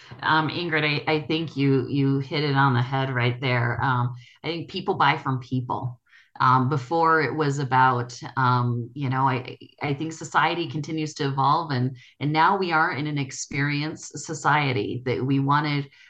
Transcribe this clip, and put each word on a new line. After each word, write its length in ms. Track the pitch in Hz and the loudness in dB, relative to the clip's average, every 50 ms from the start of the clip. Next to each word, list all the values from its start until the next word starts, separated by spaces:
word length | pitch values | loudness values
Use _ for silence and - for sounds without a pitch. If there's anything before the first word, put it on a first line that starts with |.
| - - 120 123 | -20 -20 -12 -4
Um, 260 | - - 156 160 156 - | 0 2 2 2 2 0
Ingrid, 560 | - 170 175 170 156 151 151 151 147 143 - | -2 -4 -4 -2 0 0 0 0 0 0 0
I, 60 | 160 | 0
I 100 | 156 151 147 | 0 0 0
think 340 | - 160 160 165 147 - 135 | 0 -2 -2 -2 -4 -2 0
you, 280 | 139 139 135 131 117 - | 2 4 4 4 2 0
you 300 | 135 143 135 135 135 139 | 0 2 2 4 2 2
hit 260 | 139 - 170 147 147 | 0 -2 -2 -2 0
it 100 | 147 135 | 2 4
on 180 | 139 139 139 123 | 4 4 4 4
the 80 | 120 | 4
head 320 | 123 127 135 135 135 135 131 | 2 0 0 -2 -2 -2 0
right 240 | 123 120 123 123 123 | 0 0 0 0 0
there. 360 | 143 127 123 120 120 120 120 - 135 | -2 0 0 0 0 0 -2 0 0
Um, 320 | 135 127 123 123 123 - - - - - _ | 0 0 0 0 -2 -4 -8 -14 -20 -20 _
I 60 | - 151 | -8 -6
think 220 | 170 165 151 - | -6 -6 -8 -8
people 240 | - 185 - 202 180 | -8 -6 -4 -2 0
buy 240 | - 151 139 151 151 | 2 2 2 2 0
from 220 | - 143 131 123 | -2 -4 -4 -4
people. 600 | 123 - 131 127 123 - - 104 - 123 123 - _ _ _ - _ _ - - | -4 -4 -4 -4 -4 -4 -6 -6 -6 -8 -10 -12 _ _ _ -20 _ _ -4 0
Um, 300 | 131 127 127 131 127 131 | 2 4 4 4 4 2
before 520 | 156 143 - - 170 165 165 160 160 160 | 0 -2 -2 -2 0 2 4 4 4 4
it 120 | 147 117 - | 2 0 0
was 260 | 156 151 139 139 143 | 0 0 0 0 -2
about, 580 | 143 123 131 127 131 131 123 120 120 120 - - 131 127 - 131 | -2 2 4 4 6 6 4 2 -2 -6 -8 -14 -16 -8 -2 0
um, 520 | 131 123 123 123 123 120 120 120 113 117 120 | 2 4 4 4 2 2 0 -2 -4 -6 -8
you 160 | 143 143 123 | -6 -4 -2
know, 180 | 131 131 135 135 | 0 2 2 2
I, 300 | 127 120 - - - - - - _ - | 2 0 -4 -8 -12 -16 -18 -20 _ -8
I 120 | - 147 143 | -6 -4 -4
think 200 | 143 160 160 160 | -4 -6 -6 -8
society 560 | - 160 120 - 160 151 160 170 170 165 135 | -10 -10 -2 0 2 2 2 0 -2 -4 -4
continues 440 | 143 160 147 165 160 160 156 151 - | -6 -6 -6 -4 -4 -4 -4 -4 -4
to 120 | - 143 139 | -4 -2 -2
evolve 440 | 135 139 135 139 151 165 165 151 | 0 2 2 2 2 2 0 0
and, 240 | 139 123 123 131 131 - - - _ - | 0 0 0 -2 -2 -6 -14 -20 _ -6
and 140 | 135 147 151 | -2 0 2
now 240 | 156 160 185 202 196 | 4 4 4 2 2
we 160 | 190 170 165 | 0 0 2
are 180 | 156 160 180 | 2 2 0
in 160 | 160 - 151 151 | 0 -4 -4 -4
an 100 | 147 143 | -4 -4
experience 960 | 135 120 - - - - - 139 143 147 147 143 151 156 - - - - - | -4 -6 -8 -10 -12 -8 -4 -2 -2 0 0 -2 -2 -4 -6 -8 -12 -14 -14
society 840 | 143 - - 160 - - 147 143 151 143 135 120 104 101 - - 120 127 | -12 -10 -10 -8 -2 0 2 2 2 2 2 0 0 -2 -4 -6 -6 -4
that 200 | 131 117 - 127 | -2 -2 -2 0
we 140 | 135 139 139 | 0 0 2
wanna, 440 | 139 139 143 147 151 151 143 143 139 - - - - - | 2 2 2 2 2 0 -2 -2 -4 -6 -10 -20 -20 -20